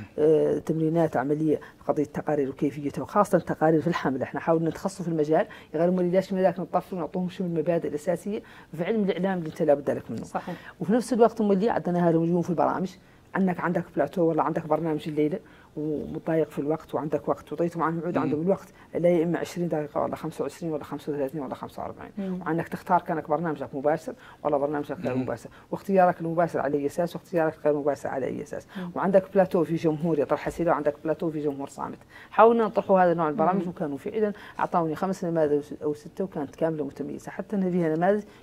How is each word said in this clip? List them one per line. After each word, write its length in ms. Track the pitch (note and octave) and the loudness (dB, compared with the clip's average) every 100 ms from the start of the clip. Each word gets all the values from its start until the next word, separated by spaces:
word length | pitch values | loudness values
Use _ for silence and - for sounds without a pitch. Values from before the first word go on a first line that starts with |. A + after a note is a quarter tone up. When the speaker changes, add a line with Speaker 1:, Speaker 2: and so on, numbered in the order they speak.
| G#2 | -8
Speaker 1:
<clears throat> 140 | - | 2
Speaker 2:
آه، 400 | D3+ D#3 D3 D3 | 4 6 4 0
تمرينات 580 | - D#3+ D#3+ E3+ D#3 C3 | -2 0 2 2 2 2
عملية 380 | C3+ D3+ D#3 C#3 | 0 0 2 0
في 280 | - - - | -2 -16 -4
قضية 160 | D3 | -2
التقارير 460 | C#3 - - D3 C3+ | -2 -4 -4 -2 -2
وكيفيتها، 520 | C3+ C#3+ C3+ C#3+ - | -2 -4 -2 -6 -6
وخاصة 360 | C3 G#3 G3 F3 | -2 2 4 2
التقارير 440 | - D3+ D#3 D#3+ | 0 0 4 4
في 60 | D#3 | 2
الحملة. 360 | - D3+ C3 | 0 0 -2
احنا 160 | A#2+ C#3 | -4 -4
حاولنا 300 | - E3 E3 | 0 2 2
نتخصصوا 360 | - G3 - F3 | -4 -6 -6 -4
في 60 | |
المجال، 360 | E3 D3 D#3+ G#3+ - - | -2 2 2 2 -6 -8
غير 160 | D#3 E3+ | 0 2
هم 100 | F3+ | 2
اللي 120 | F3+ | 2
لاش 220 | F3+ F3 | 2 0
ملاك 260 | F#3+ F#3 F3+ | 2 2 0
نطفلوا 420 | E3 F3+ - F#3 | -2 -2 -2 -6
ونعطوهم 280 | D#3+ F#3 F3+ | -4 -4 -4
شنو 180 | - F3+ | -4 -4
المبادئ 400 | E3 D#3 E3+ D3+ | -2 0 0 0
الأساسية 540 | D3 F#3 D3+ G#3 A3 - - - D3+ | -6 -2 -4 -4 -8 -8 -20 -16 -6
في 60 | |
علم 200 | F3 A3+ | -2 0
الإعلام 340 | F#3+ E3 F#3+ F#3 | 2 0 0 -2
اللي 120 | D#3+ | -4
أنت 120 | - | -2
لابد 280 | D#3 C#3+ C#3 | 4 4 2
لك 220 | B2 - | -4 -4
منه. 120 | A2+ | -8
Speaker 3:
صحيح. 320 | - F#3 - F3 - - | -6 -8 -8 -12 -14 -10
Speaker 2:
وفي 140 | E3+ | 0
نفس 200 | A#3+ - | 0 2
الوقت 280 | A#3 A3+ A3 | 4 4 4
هم 100 | G#3 | 2
اللي 180 | F#3+ A3+ | 2 2
عندنا 340 | - E3+ F3 | 0 0 2
هذا 60 | F3 | 4
الوجوه 320 | E3 E3 F3 | 4 4 2
في 80 | E3 | 0
البرامج، 400 | D3+ C3+ C#3 F3+ - - - - - | 2 2 0 -4 -8 -20 -20 -6 0
عندك، 240 | F#3+ F3 | 0 0
عندك 240 | E3+ F3+ - F3+ | -2 -2 -2 -2
بلاطو 260 | C3+ - | -2 2
ولا 220 | E3 D#3 | 2 4
عندك 240 | C#3 D#3+ D#3 | 0 0 0
برنامج 360 | D#3 E3 D3+ D#3+ | 0 0 -2 -4
الليلة 320 | D3+ D3+ F#3 - - - D#3 | 0 0 0 -10 -20 -16 -8
ومضايق 720 | D3+ D3 D3+ D3+ - D#3+ D#3 | -4 -4 -6 -8 -2 0 0
في 100 | - | -2
الوقت 360 | C#3+ D#3 - C3+ | -2 -4 -4 -4
وعندك 340 | C#3+ D3 D3 | -2 -2 -2
وقت 240 | C#3 - | -4 -4
وضيتهم 300 | D3+ E3+ E3 | -4 -4 0
عنهم 180 | D#3 E3 D#3+ | -2 0 -2
عود 120 | - | -2
Speaker 1:
مم. 60 | |
Speaker 2:
عندهم 180 | D#3 D3 | 0 0
الوقت 260 | E3+ F#3 - - - - | 0 0 -2 -20 -8 0
لا 280 | E3+ F3 | 4 4
إما 160 | E3+ D#3 | 4 0
عشرين 280 | - F3 F3 | -2 -4 -2
دقيقة 340 | D#3+ D3 D3 | -2 -2 -2
ولا 140 | B2 C3 | -2 -4
خمسة 260 | D#3+ - | -8 -4
وعشرين 300 | C3+ - E3 | -6 -4 -6
ولا 120 | D3+ | -6
خمسة 300 | - C#3+ - | -6 -10 -6
وثلاثين 280 | C#3+ C3+ D#3 | -4 -4 -4
ولا 140 | B2+ - | -8 -8
خمسة 260 | A#2 - | -10 -10
وأربعين. 300 | - - - - | -10 -10 -14 -8
Speaker 3:
مم. 240 | G3 F#3 | -6 -6
Speaker 2:
وعندك 260 | D#3+ E3 E3 | -2 -2 -4
تختار 340 | - - F3+ | -8 0 0
كانك 280 | - D#3+ - | 2 -6 -2
برنامجك 460 | D3 E3+ C#3 C3 C#3+ | -2 -2 -4 -6 -2
مباشر 380 | D3 D#3+ - A#3+ - - | 0 0 -4 -14 -18 -6
ولا 140 | D3+ D3 | 0 0
برنامجك 400 | C#3+ D3 D3 C#3 | 0 -2 -6 -6
غير 160 | B2+ B2+ | -4 -2
Speaker 1:
مم. 60 | |
Speaker 2:
مباشر، 280 | B2+ A#2+ - - - | -4 -6 -10 -20 -10
واختيارك 500 | - - F#3+ F3+ F3 | -10 0 4 4 4
المباشر 380 | E3 E3 E3 D3 | -2 0 0 0
على 180 | C#3 D3 | 0 0
أي 80 | C#3+ | -2
أساس 300 | - F3 E3+ | -2 -4 -4
واختيارك 420 | - E3+ D#3 D3+ D3+ | -4 0 0 0 0
غير 80 | |
مباشر 360 | D3 C#3+ C3+ D3 | 2 0 -2 -4
على 160 | C3+ B2 | -4 -4
أي 160 | B2 | -4
أساس. 260 | - - - G3 | -8 -10 -10 -10
Speaker 3:
مم. 140 | F3+ E3+ | -8 -2
Speaker 2:
وعندك 280 | E3+ F#3+ F#3+ | 4 4 4
بلاطو 300 | G3 F3+ F#3 | 2 4 4
في 120 | D#3 E3 | 0 2
جمهور 440 | E3 D3+ E3+ D3+ | 0 0 0 2
يطرح 280 | B2+ D3 - | 2 0 -2
أسئلة 240 | D#3 E3+ | -2 0
وعندك 240 | C#3 D3 D3 | 2 0 -2
بلاطو 260 | D#3 D3+ E3+ | -2 -2 -2
في 140 | D3+ | -2
جمهور 240 | D3 C#3 C#3 | -2 -4 -8
صامت. 300 | - C3+ - - - - | -8 -10 -10 -18 -20 -6
حاولنا 320 | - A3+ A#3 | 6 6 8
نطرحوا 380 | G#3+ - G3 F#3+ | 2 0 2 4
هذا 100 | F3+ | 6
النوع 140 | E3+ D#3 | 4 2
من 60 | |
البرامج 320 | D3 D#3+ F#3+ | 2 2 2
Speaker 3:
مم. 60 | F3 | -2
Speaker 2:
وكانوا 280 | E3+ D#3 C#3 | -4 -6 -6
فعلا 360 | - A3 G#3 G3+ - - | -6 -2 -2 -4 -12 -6
أعطوني 360 | D#3 F3+ D#3+ D3+ | -2 0 0 -2
خمس 300 | F#3+ F#3 F3 | -2 -2 -2
نماذج 380 | E3 D#3 D3 C#3+ - | 2 4 2 -2 -6
أو 100 | D3+ | -4
ستة 300 | D3 - - | -6 -8 -8
وكانت 320 | F#3 E3+ C#3 - | -6 -6 -8 -2
كاملة 300 | E3 D#3 C#3 | -2 -2 -6
متميزة، 460 | - C#3+ C#3 - | -6 -10 -10 -12
حتى 240 | - G3 G3+ | -12 -6 -2
أن 160 | F#3 | 0
فيها 240 | F3+ E3 D#3 | 2 2 2
نماذج 280 | F3+ G#3 G#3 - | 2 2 -2 -16